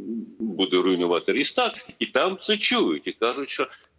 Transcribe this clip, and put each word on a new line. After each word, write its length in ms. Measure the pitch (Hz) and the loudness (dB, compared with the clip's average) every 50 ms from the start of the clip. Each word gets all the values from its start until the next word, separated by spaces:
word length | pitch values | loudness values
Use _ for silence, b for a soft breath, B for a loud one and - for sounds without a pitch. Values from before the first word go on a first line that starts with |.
| 101 - 117 113 - - - - | -10 -8 -8 -8 -8 -10 -10 -8
буде 380 | 113 110 92 82 95 - - 90 | -6 -6 -2 -2 0 2 2 2
руйнувати 540 | 87 92 92 87 90 87 87 82 - - | 4 4 2 2 2 2 2 2 2 0
Рейхстаг, 420 | 98 120 151 - - - 247 226 - - - - - _ | 0 0 0 0 0 0 0 0 -2 -6 -14 -18 -8 _
і 60 | 117 | -8
там 320 | - - 127 151 185 190 185 | -2 0 2 2 2 0 -4
це 160 | - - 214 208 | -2 -2 0 2
чують, 500 | - - 247 240 180 104 80 71 - 92 | 2 2 2 2 2 2 0 -2 -4 -8
і 40 | |
кажуть, 380 | 82 - 110 117 123 135 139 131 | -4 0 0 0 0 -2 -6 -6
що 180 | - - 135 B B B B B _ | -4 -4 -4 B B B B B _